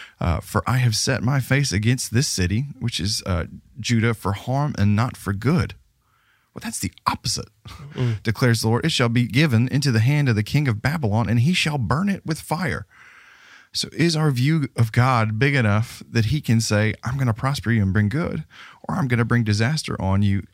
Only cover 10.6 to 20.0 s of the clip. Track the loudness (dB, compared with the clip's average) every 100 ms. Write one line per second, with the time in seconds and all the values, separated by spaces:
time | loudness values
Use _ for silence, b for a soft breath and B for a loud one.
10.6 | 0 0 -2 -2 0 0 2 2 2 2
11.6 | 0 -2 0 0 0 -2 -4 -6 -4 -4
12.6 | -4 -4 -8 B B B B B B B
13.6 | B -8 -6 0 0 2 2 2 2 2
14.6 | 0 0 0 2 4 4 2 2 2 2
15.6 | 2 2 0 -8 -4 0 2 0 2 2
16.6 | 2 2 2 -2 -6 -2 0 0 -2 -2
17.6 | 0 2 2 2 2 0 -4 -6 -10 B
18.6 | B B -6 -4 0 0 2 2 2 2
19.6 | 0 -2 -4 -4